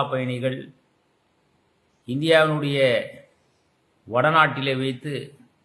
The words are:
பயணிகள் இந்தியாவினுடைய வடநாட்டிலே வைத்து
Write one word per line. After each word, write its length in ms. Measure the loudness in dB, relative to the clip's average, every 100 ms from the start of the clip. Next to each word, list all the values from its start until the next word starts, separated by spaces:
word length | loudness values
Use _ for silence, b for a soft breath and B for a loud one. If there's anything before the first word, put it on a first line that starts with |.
பயணிகள் 540 | 0 -4 -4 -4 -4 -6 -12 -20 _ _ _ _ _ _ _ _ _ _ _ _ -8
இந்தியாவினுடைய 720 | -2 4 4 4 0 -2 2 2 2 -4 -12 -20 _ _ _ _ _ _ _ -4
வடநாட்டிலே 680 | 0 4 4 2 0 -4 -2
வைத்து 380 | -4 -6 -8 -10 -12 -18 _ _